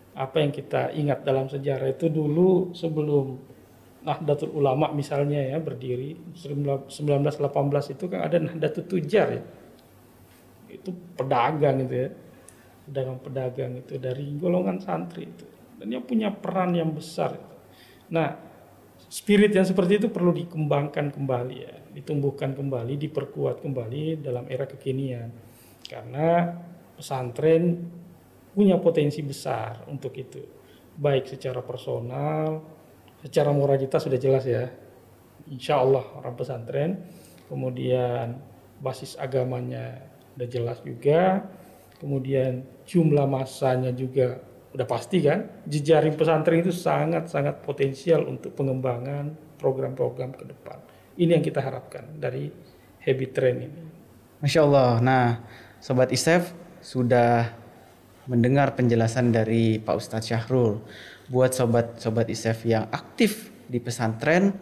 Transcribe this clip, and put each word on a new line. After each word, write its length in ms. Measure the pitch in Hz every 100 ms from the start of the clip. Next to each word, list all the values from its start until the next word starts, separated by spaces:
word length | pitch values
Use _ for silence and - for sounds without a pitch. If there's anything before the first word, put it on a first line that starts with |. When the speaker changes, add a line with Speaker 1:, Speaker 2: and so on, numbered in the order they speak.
| - -
Speaker 1:
apa 240 | 135 165
yang 80 | 147
kita 400 | 139 - 135 127
ingat 320 | 156 143 127
dalam 240 | 143 135 135
sejarah 400 | 143 139 131 135
itu 240 | 131 165
dulu 640 | 156 151 156 185 180 180
sebelum 640 | - 165 156 151 147 131 127 - - - - - -
Nahdlatul 560 | 156 143 147 147 156 156
Ulama 320 | 139 135 151
misalnya 480 | 147 139 143 143 147
ya 240 | 131 151
berdiri, 560 | 151 123 127 123 143 165 - - 143 143 143 139 -
sembilan 320 | - 147 143
belas 160 | 147 143
delapan 260 | 143 143 143
belas 160 | 143 139
itu 160 | 139 180
kan 160 | - 156
ada 160 | 170
Nahdlatul 480 | 156 160 151 180 -
Tujar 360 | 185 151 208 151 110
ya. 40 | - - - - - - - - - - - - -
Itu 240 | - 190 175 -
pedagang 720 | - 131 127 127 156 143 135 127
itu 80 |
ya, 140 | 127 139 - - - - - - - -
pedagang-pedagang 840 | 135 131 127 - 131 127 123 127 123 -
itu 80 | 139
dari 240 | 127 127 143
golongan 480 | 147 180 180 190 180
santri 480 | 185 165 175 - -
itu. 160 | - - - - -
Dan 160 | 196
dia 80 | 247
punya 320 | - 226 208
peran 400 | - - 190 180
yang 160 | 175 165
besar. 600 | 151 - - 156 - - - - - - - -
Nah, 240 | 165 151 - - - - - - - -
spirit 480 | - - 208 208 190
yang 80 |
seperti 320 | 185 185 175 208
itu 120 | 220
perlu 240 | - 175 151
dikembangkan 800 | 170 160 147 147 147 156 147 143
kembali 400 | 139 123 120 -
ya, 180 | - - - 147
ditumbuhkan 560 | 139 147 139 - 135
kembali, 480 | 135 139 127 117 143
diperkuat 640 | 147 143 131 151 139 123
kembali 560 | 151 131 113 139 156 160
dalam 240 | 139 123 123
era 160 | 127 135
kekinian. 640 | - 139 131 135 120 117 113 - - - - -
Karena 640 | 120 117 131 160 170 170 - - - - -
pesantren 920 | - 135 123 120 156 165 175 170 - - - - - - -
punya 240 | 196 202 180
potensi 480 | 175 160 147 143
besar 640 | 143 139 143 120 110 113 -
untuk 240 | 127 131 135
itu. 280 | 127 - - - - - -
Baik 320 | - 143 131
secara 400 | - 135 131 123
personal, 960 | 120 127 - 120 120 131 147 156 156 156 - - - - - -
secara 240 | 143 - 143
moralitas 560 | 143 139 135 135 151
sudah 160 | 139 127
jelas 240 | 135 135
ya. 240 | 127 117 123 - - - - - - - -
Insya 320 | 131 - 147
Allah 240 | 131 135 - 139
orang 160 | 123 120
pesantren, 540 | 135 120 113 139 160 196 - - - - -
kemudian 880 | 139 127 123 127 127 123 123 117 123 - - - -
basis 380 | 131 - 139 -
agamanya 880 | 139 131 127 123 123 123 120 120 - - - -
udah 120 | 120
jelas 300 | 120 117 117
juga, 600 | 135 120 143 160 190 190 - - - - - -
kemudian 640 | 147 139 131 135 131 127 - -
jumlah 400 | - 175 156 147
masanya 640 | 139 131 131 - 135 127 127
juga 480 | 123 131 131 123 123 - - -
udah 140 | 131 120
pasti 320 | 117 - 185
kan. 440 | 143 180 - - 156
Jejaring 480 | 147 147 156 151 147
pesantren 480 | 160 156 160 165
itu 80 | 180
sangat-sangat 880 | 175 160 147 151 165 165 151 143 143
potensial 640 | - 135 135 135 175 156
untuk 320 | 135 127 - -
pengembangan 760 | 139 131 127 120 131 143 143 156 - -
program-program 720 | 135 131 131 135 123 127 131
ke 120 | 139 131
depan. 300 | - - - - - - -
Ini 200 | 170 165
yang 80 |
kita 160 | - 143
harapkan 480 | 131 127 - - - 156
dari 320 | 135 131 143 - - - - -
Habit 260 | - 127 127 -
Train 220 | 127 120
ini. 220 | 123 - - - - - - -
Speaker 2:
Masya 200 | 143 160
Allah. 260 | 147 139 123 117
Nah, 200 | 123 127 120 113 - - - -
Sobat 320 | - 127 127
Isef 400 | 127 160 175 175 - - -
sudah 720 | - 127 120 123 120 117 113 - - - - - - -
mendengar 480 | - 120 120 139 139
penjelasan 640 | - 123 117 113 127 120
dari 480 | 113 110 113 113 107
Pak 160 | - -
Ustadz 320 | - 110 113
Syahrul. 480 | 117 113 127 117 107 - - - - -
Buat 260 | 127 127
sobat-sobat 800 | 131 120 117 117 - 117 113 110
Isef 320 | 110 113 110
yang 240 | 117 110 110
aktif 640 | - - - 226 - - - -
di 100 | 120
pesantren, 800 | 120 117 113 113 143 175 196 196